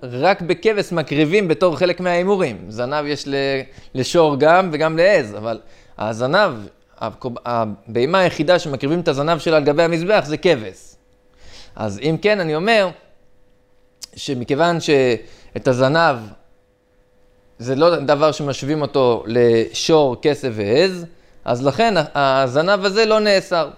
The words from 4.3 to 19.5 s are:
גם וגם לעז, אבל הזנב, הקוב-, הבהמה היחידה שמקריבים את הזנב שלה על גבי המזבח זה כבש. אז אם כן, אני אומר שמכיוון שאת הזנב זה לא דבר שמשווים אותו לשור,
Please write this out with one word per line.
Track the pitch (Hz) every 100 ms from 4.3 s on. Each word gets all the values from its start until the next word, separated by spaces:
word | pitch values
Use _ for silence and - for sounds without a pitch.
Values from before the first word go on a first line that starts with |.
| 139
גם | 151 180 190
וגם | 151 160 160
לעז, | 185 185 110 101
אבל | 113 110 - - - -
הזנב, | 107 110 127 185 196 117 101 - _ _
הקוב-, | 113 - 127 120 120
הבהמה | 120 107 98 - 113 139 190
היחידה | 175 - 151 175
שמקריבים | 160 131 139 175
את | 170
הזנב | 139 151 165
שלה | 170 156
על |
גבי | 143 147
המזבח | 170 170 175 208 143
זה | 151
כבש. | 180 139 101 - - _ _ _ _ _ - - - -
אז | 107 98
אם | 139 160
כן, | 208 208
אני | 160 151
אומר | 202 220 185 - _ _ _ _ _ _ _ _ _ _ - -
שמכיוון | - 123 117 139 170 170
שאת | 160 139 127 110 - - - 113 135
הזנב | 123 131 165 165 123 107 113 _ _ _ _ _ _ _ _ _ _ _ -
זה | 120 131
לא | 170 160
דבר | 135 143 156
שמשווים | 143 143 127 135 156
אותו | 139 135 127 110 107
לשור, | 120 120